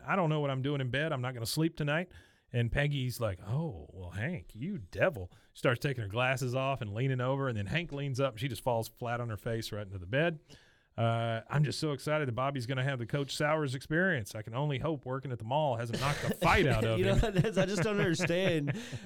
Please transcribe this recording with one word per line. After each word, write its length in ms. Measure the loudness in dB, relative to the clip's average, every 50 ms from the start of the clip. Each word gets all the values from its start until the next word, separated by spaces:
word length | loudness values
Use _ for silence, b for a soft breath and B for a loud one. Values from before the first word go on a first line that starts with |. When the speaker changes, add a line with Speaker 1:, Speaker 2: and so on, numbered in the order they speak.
| -4
Speaker 1:
"I 80 | -2 0
don't 120 | 2 2 2
know 100 | 2 0
what 100 | 0 0
I'm 120 | -2 -2 -2
doing 180 | -2 -2 -2
in 80 | -2 -2
bed. 220 | -2 -2 -2 0 -2
I'm 80 | -2 -2
not 120 | -4 -4
gonna 100 | -4 -4
sleep 300 | -4 0 2 2 0 0
tonight." 320 | -2 -2 0 0 0 -2 -4 B B B B B B B B 0
And 180 | 0 0 2
Peggy's 480 | 2 2 2 2 2 0 -2 -2 -2 -2
like, 200 | -2 -2 -4 -4 -6
"Oh, 420 | -4 -2 -2 -2 -4 -6 -10 -14 -14 -14
well, 180 | -12 -12 -8
Hank, 400 | -6 -4 -4 -4 -4 -6 -10 -12 -12
you 240 | -8 -8 -6 -6 -8 -10 -8
devil." 400 | -2 0 2 2 0 -2 -10 -12 b b b b b
She 60 | 0
starts 220 | 2 2 2 2
taking 220 | 0 -2 -2 -2 -4
her 60 | -4
glasses 460 | -2 0 2 2 2 0 0 -2 0
off 260 | 0 0 0 -2 -2
and 140 | -4 -6 -2
leaning 260 | 0 0 0 2 0
over, 280 | 0 0 0 0 0 -2
and 100 | -2 -2
then 80 | -2
Hank 260 | 0 -2 -2 -2 -2 -6
leans 280 | -6 -4 -4 0 0
up, 140 | 0 0 0
and 60 | -2
she 80 | -4 -4
just 140 | -4 -4 -2
falls 260 | 0 0 0 0 -4
flat 320 | -8 -8 -6 -4 -4 -4
on 80 | -4 -4
her 80 | -6
face 360 | -6 -4 -4 -4 -4 -4 -6 -6
right 120 | -8 -8
into 120 | -8 -10 -10
the 80 | -8
bed. 320 | -2 0 2 2 2 0 -2 -10 B B B B B B B B B B 2
Uh, 440 | 2 2 2 2 0 0 -2 -4 -4 -2
"I'm 120 | 0 2 2
just 160 | 2 0 -2
so 140 | -2 -2 -2
excited 340 | -2 -2 0 0 0 0
that 60 | 0 0
Bobby's 300 | 0 0 0 0 -2 -2
gonna 180 | -2 -2 0 0
have 140 | 0 0 -2
the 60 | -2
Coach 320 | -2 -2 -2 -2 -2 -2
Sowers 380 | 0 2 2 2 2 2 0 -2
experience. 600 | -4 -4 -2 0 2 4 4 2 0 -2 -4 -8
I 60 | -10
can 140 | -10 -6 -2
only 240 | -2 0 0 0 0
hope 260 | 0 -2 -2 -2 -4
working 260 | -4 -6 -4 -4 -4
at 80 | -6 -4
the 60 | -2
mall 320 | 0 2 2 2 2 2
hasn't 240 | 0 -2 -2 -2 0
knocked 220 | 0 0 0 0 0
the 80 | -2 -2
fight 300 | 2 4 6 6 8 6
out 180 | 6 4 4 4
Speaker 2:
<laughs> 20 |
Speaker 1:
of 120 | 2 2 2
Speaker 2:
You 60 | 4
know, 80 | 4 6
Speaker 1:
him." 180 | 6 4 4 6
Speaker 2:
that's, 240 | 4 2 4 4 2
I 80 | 2
just 160 | 2 4 2 2
don't 160 | 2 2 2
understand. 760 | 2 2 2 2 2 2 2 2 4 2 2 2 0 0 -2 -4
Speaker 1:
<laughs> 40 | -6 B -10 B -12